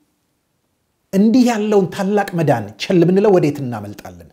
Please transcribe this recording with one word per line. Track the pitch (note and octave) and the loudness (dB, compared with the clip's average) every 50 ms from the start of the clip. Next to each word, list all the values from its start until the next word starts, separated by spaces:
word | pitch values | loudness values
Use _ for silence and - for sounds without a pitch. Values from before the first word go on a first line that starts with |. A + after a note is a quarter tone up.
| _ _ _ _ _ _ _ _ _ _ _ _ _ _ _ _ _ _ _ _ _ _ - | _ _ _ _ _ _ _ _ _ _ _ _ _ _ _ _ _ _ _ _ _ _ 0
እንዲህ | F#3+ G#3 A3+ A3 C4 A#3+ | 0 2 4 4 4 4
ያለውን | B3 A#3 G#3+ G#3 G#3+ G#3 G3+ F#3+ - | 2 0 -2 -2 0 2 2 2 0
ታላቅ | - - G3 F#3+ G#3 G3+ G3 - F3+ | -2 -6 -4 -2 -2 -2 -2 -2 -4
መዳን | E3+ D#3 D3 C3+ A#2 G#2 G#2 - - | -2 0 0 0 0 -4 -8 -12 -10
ቸል | - - F#3+ E3+ | -4 0 2 2
ብንለው | E3 F3 F#3 G3 G#3 A3 F#3 | 2 4 2 2 4 4 4
ወዴት | F3 E3 D3 - - | 4 2 0 -2 -4
እናመልጣለን? | C#3 B2 A#2+ G#2 G2+ G2+ G#2 - - F#2+ F2+ E2+ E2+ - | -8 -8 -8 -10 -12 -14 -16 -16 -18 -20 -20 -20 -20 -20